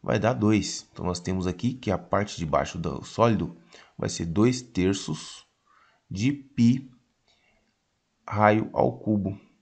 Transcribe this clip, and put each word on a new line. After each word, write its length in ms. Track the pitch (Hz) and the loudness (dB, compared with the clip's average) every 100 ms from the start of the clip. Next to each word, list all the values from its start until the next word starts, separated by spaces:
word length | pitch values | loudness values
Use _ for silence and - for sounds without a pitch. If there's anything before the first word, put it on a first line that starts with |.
vai 160 | - 110 | 0 0
dar 140 | 104 | 2
dois. 560 | 127 107 107 92 - - | 2 4 2 0 -8 -14
Então, 120 | - 87 | -8 -6
nós 140 | 87 | -4
temos 260 | - 92 92 | -4 -4 -4
aqui 280 | 87 120 | -2 -4
que 160 | 127 - | -4 -4
a 80 | 90 | -4
parte 380 | - 98 104 - | 0 -2 -2 -6
de 80 | |
baixo 320 | 80 69 71 - | -2 0 -2 -6
do 280 | 82 67 | -6 -8
sólido 520 | - - 117 104 85 - _ - - - | -10 0 2 2 -2 -8 _ -20 -20 -8
vai 120 | - | -6
ser 180 | - 85 | -4 -4
dois 340 | 82 117 127 | 2 2 2
terços 840 | - - 92 98 - 78 - - _ _ _ _ _ _ _ | -6 0 0 0 -6 -10 -10 -18 _ _ _ _ _ _ _
de 220 | 92 120 | -4 -2
π 580 | 143 - - 117 135 - _ _ _ _ _ _ _ _ _ _ _ _ _ - | -2 -8 2 4 4 -2 _ _ _ _ _ _ _ _ _ _ _ _ _ -8
raio 440 | 104 107 107 110 | 4 6 6 2
ao 260 | - 123 120 | 2 0 0
cubo 400 | - 107 95 104 _ _ | 0 0 0 -6 _ _